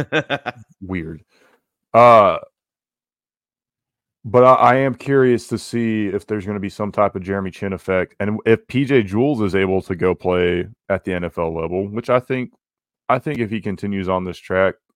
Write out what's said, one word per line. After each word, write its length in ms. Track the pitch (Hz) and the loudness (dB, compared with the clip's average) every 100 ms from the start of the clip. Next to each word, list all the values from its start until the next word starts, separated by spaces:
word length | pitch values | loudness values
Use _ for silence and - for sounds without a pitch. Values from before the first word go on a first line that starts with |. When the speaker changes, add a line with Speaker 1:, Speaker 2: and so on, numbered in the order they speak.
| 143 156 - 139 | -6 -6 -6 -8
Speaker 1:
<laughs> 400 | - 120 - - | -8 -16 -18 -18
Speaker 2:
Weird. 420 | 92 92 80 80 _ _ _ _ _ _ _ | -10 -8 -8 -14 _ _ _ _ _ _ _
Uh, 440 | 113 120 113 98 76 - _ _ _ _ _ _ _ _ _ _ _ _ _ _ _ _ _ | 6 8 8 6 2 -6 _ _ _ _ _ _ _ _ _ _ _ _ _ _ _ _ _
but 200 | 113 117 | 0 4
I, 100 | 127 | 6
I 200 | 127 120 131 | 6 6 4
am 180 | 135 | 0
curious 540 | 120 139 139 131 117 - | -4 0 2 4 2 -2
to 100 | 113 | -8
see 480 | - 117 117 110 101 | -6 -4 -2 -2 -2
if 200 | 98 - | -6 -6
there's 200 | 107 95 | -8 -6
gonna 140 | 104 | -6
be 80 | 98 | -8
some 240 | - 104 | -6 -4
type 240 | 98 101 98 | 0 0 -2
of 60 | |
Jeremy 280 | 90 98 95 | -6 -6 -6
Chinn 220 | - 101 | -8 -8
effect, 420 | 92 - 92 90 - | -6 -2 -2 -2 -6
and 180 | 101 107 113 | -6 -2 2
if 200 | 113 - | 0 0
P 180 | 127 | -4
J 180 | 135 135 | 2 2
Jules 380 | 98 104 139 127 | 2 0 0 0
is 120 | 101 | 0
able 280 | 95 95 95 | 0 0 -2
to 140 | - 90 | -4 -4
go 180 | 92 | -2
play 540 | 85 90 90 87 87 92 - - | -2 -2 0 0 -2 -6 -10 -6
at 160 | 95 | -4
the 80 | - | -4
N 120 | 90 | -6
F 140 | 87 90 | -6 -6
L 160 | 82 | -6
level, 340 | 82 82 92 101 | -4 -6 -4 -6
which 220 | 107 120 | -6 -2
I 100 | 123 | -2
think, 320 | - 131 120 _ _ _ _ _ - | -2 -6 -8 _ _ _ _ _ -4
I 100 | 123 | -2
think 220 | 156 131 | -2 -4
if 100 | 107 | -4
he 100 | 110 | -4
continues 480 | 101 92 101 98 92 | -6 -8 -6 -6 -2
on 160 | 92 | -2
this 140 | 90 87 | -4 -10
track, 360 | - 92 95 - _ | -4 0 0 -2 _